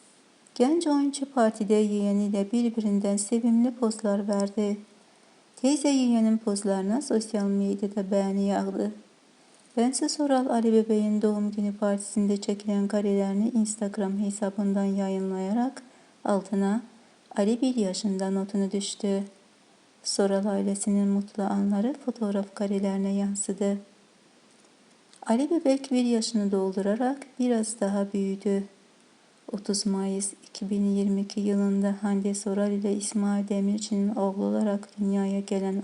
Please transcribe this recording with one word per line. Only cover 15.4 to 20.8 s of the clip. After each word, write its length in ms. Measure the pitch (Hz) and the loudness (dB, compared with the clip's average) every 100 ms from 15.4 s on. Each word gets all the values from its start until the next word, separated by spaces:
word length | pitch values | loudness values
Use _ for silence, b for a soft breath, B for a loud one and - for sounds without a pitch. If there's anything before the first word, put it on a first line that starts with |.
| 190 226 254 262 B B B B | -2 0 -2 -4 B B B B
altına 560 | - 196 185 196 196 220 - B B B - - | -2 -2 0 0 2 0 -4 B B B -8 -2
"Ali 240 | 202 233 | 0 2
bir 140 | 262 | 0
yaşında" 560 | 254 196 185 214 190 190 | 0 -2 -2 -2 -2 0
notunu 400 | 196 196 202 196 | -2 -2 -2 -2
düştü. 500 | 202 196 - 202 196 202 - - _ _ _ _ _ - | -2 -4 -4 -2 -2 -4 -12 -20 _ _ _ _ _ -6
Soral 400 | - 196 196 202 | 0 2 2 0
ailesinin 600 | 196 196 196 | 0 0 -2